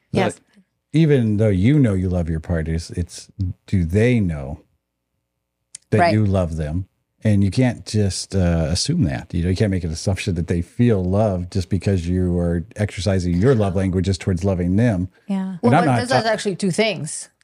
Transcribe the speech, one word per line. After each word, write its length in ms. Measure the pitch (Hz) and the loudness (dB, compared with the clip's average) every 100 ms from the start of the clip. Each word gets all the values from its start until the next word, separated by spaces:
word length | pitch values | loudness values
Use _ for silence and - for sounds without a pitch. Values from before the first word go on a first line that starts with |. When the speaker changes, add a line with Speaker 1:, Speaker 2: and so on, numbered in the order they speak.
| _ | _
Speaker 1:
But 40 | 202 | -2
Speaker 2:
Yes. 200 | 185 - _ _ _ _ _ | -2 -2 _ _ _ _ _
Speaker 1:
even 420 | 147 165 143 113 101 | 2 4 4 2 2
though 140 | 110 | 2
you 280 | 95 107 151 | 4 4 4
know 160 | 123 95 | 4 2
you 120 | 92 | 0
love 220 | 90 82 | -2 -2
your 100 | 80 | -4
partners, 500 | 78 85 80 82 - | -2 -4 -2 -4 -6
it's, 360 | - 82 - - - 92 - - | -6 -6 -8 -14 -8 -6 -8 -4
do 180 | 101 | 0
they 380 | 82 101 117 123 | 2 2 4 2
know 400 | 92 76 67 78 _ _ _ _ _ _ _ _ _ _ _ - - | 0 -4 -8 -12 _ _ _ _ _ _ _ _ _ _ _ -20 -2
that 80 | 107 | 2
Speaker 3:
Right. 140 | 98 | 4
Speaker 1:
you 120 | 107 104 | 4 2
love 320 | 95 85 80 | 2 0 -2
them? 300 | 76 85 92 _ _ _ | -4 -4 -8 _ _ _
And 200 | 110 101 | 2 2
you 60 | 101 | 2
can't 340 | 92 127 - - | 2 0 -2 -4
just, 500 | 110 101 - - 98 | -2 0 -2 -4 0
uh, 320 | 87 85 76 | 2 2 0
assume 340 | 85 - 175 | -2 -2 0
that. 300 | 95 67 - | 0 -2 -6
You 100 | 87 | -4
know, 60 | 85 | -2
you 60 | 95 | 0
can't 160 | 107 | 0
make 120 | 95 | 0
an 60 | 85 | -4
assumption 440 | 78 - 95 - 85 | -6 -4 -4 -2 -4
that 120 | 82 | -2
they 140 | 87 | -2
feel 420 | 85 - 120 104 | -4 0 2 2
love 460 | 90 95 110 90 87 | 0 0 0 -2 -4
just 180 | 98 87 | -6 -2
because 380 | 95 101 95 85 | -2 0 0 0
you 300 | 90 90 87 | 0 0 0
are 260 | 87 87 82 - | 0 -2 -4 -6
exercising 600 | 104 - 101 95 87 87 | -6 -4 -2 -2 0 2
your 180 | 120 127 | 2 2
love 200 | 98 92 | 0 0
languages 420 | 95 92 90 95 | -2 0 0 -2
towards 260 | - 87 | -2 -2
loving 320 | 98 90 87 95 | 0 0 0 0
them. 340 | 123 92 92 _ - | 0 0 -4 _ -8
Speaker 2:
Yeah. 220 | 196 190 | -6 -6
Speaker 1:
And 100 | 180 | -2
Speaker 3:
Well, 100 | 233 | 2
Speaker 1:
I'm 80 | - | 2
Speaker 3:
but 40 | - | 4
Speaker 1:
not 80 | - | 0
Speaker 3:
those 120 | 247 | 0
are 100 | 262 | 0
Speaker 1:
ta- 80 | 220 | 0
Speaker 3:
actually 260 | 220 208 180 | -2 -2 -2
two 160 | 196 | -2
things. 580 | 165 220 160 156 - - _ | 0 0 -2 -8 -12 -16 _